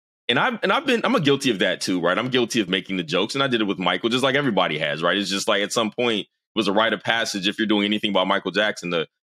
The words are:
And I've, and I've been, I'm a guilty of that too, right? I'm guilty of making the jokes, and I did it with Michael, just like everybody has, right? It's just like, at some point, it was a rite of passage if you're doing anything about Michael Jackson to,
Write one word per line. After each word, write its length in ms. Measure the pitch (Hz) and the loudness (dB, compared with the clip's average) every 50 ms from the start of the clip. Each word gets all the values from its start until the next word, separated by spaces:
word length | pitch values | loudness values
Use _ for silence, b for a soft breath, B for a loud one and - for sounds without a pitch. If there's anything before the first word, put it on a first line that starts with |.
| _ _ _ _ _ - | _ _ _ _ _ 0
And 100 | 120 143 | 0 2
I've, 200 | 196 254 240 - | 0 0 -2 -2
and 100 | - 185 | -2 0
I've 140 | 208 269 311 | 0 0 0
been, 160 | 277 240 220 - | 0 0 0 2
I'm 100 | 208 262 | 0 0
a 60 | 233 | 2
guilty 300 | 151 139 139 139 139 131 | 2 2 2 2 2 0
of 80 | 107 92 | 0 2
that 240 | 104 92 85 - | 0 0 0 -2
too, 180 | - - 92 90 | -2 -2 0 0
right? 180 | 82 87 92 104 | 2 2 2 0
I'm 120 | 120 131 | 0 0
guilty 300 | 127 127 117 107 - 117 | 0 0 0 0 0 -2
of 80 | 98 85 | 0 0
making 280 | 95 95 90 - 95 | -2 -2 -2 -4 -4
the 80 | 92 85 | -4 -4
jokes, 300 | 76 85 87 82 - - | -2 -2 -2 -2 -2 -2
and 100 | 135 139 | -2 0
I 20 | |
did 140 | 135 120 110 | 0 0 0
it 40 | 110 | 0
with 140 | 95 101 85 | 0 -2 0
Michael, 300 | 92 90 92 92 113 117 | 0 0 0 0 0 0
just 160 | 120 127 131 | 0 0 2
like 100 | 135 127 | 2 2
everybody 440 | 143 147 127 98 92 90 85 78 76 | 2 0 2 2 2 2 0 0 -2
has, 240 | 80 73 73 78 | -2 -2 -2 0
right? 140 | 85 87 92 | 0 0 2
It's 140 | 101 101 90 | 0 0 -2
just 160 | 98 98 - | -4 -2 0
like, 160 | 110 104 101 | 0 0 0
at 100 | 101 92 | 0 0
some 180 | - 120 110 107 | 0 -2 -2 -2
point, 300 | - - 123 120 110 98 | -2 -2 0 0 0 -2
it 380 | 82 - _ _ _ _ - 110 | -4 -8 _ _ _ _ -4 -2
was 100 | 101 101 | 0 2
a 40 | |
rite 220 | 95 107 110 113 107 | 2 4 4 2 2
of 80 | 95 | -2
passage 440 | - 117 113 117 113 - - 101 90 | -2 -2 0 0 0 -2 -2 -2 -2
if 120 | 104 95 - | -2 -2 0
you're 80 | 110 | 0
doing 180 | 101 107 104 101 | 0 2 2 2
anything 260 | 104 107 104 - 104 | 0 0 -2 -2 0
about 180 | 98 92 92 98 | 0 2 2 2
Michael 240 | 98 98 - 95 | 0 0 -2 -2
Jackson 380 | 82 104 107 104 101 - 87 87 | 0 0 0 0 -2 -4 -6 -4
to, 140 | 87 82 76 - _ _ _ | -2 -2 -2 -4 _ _ _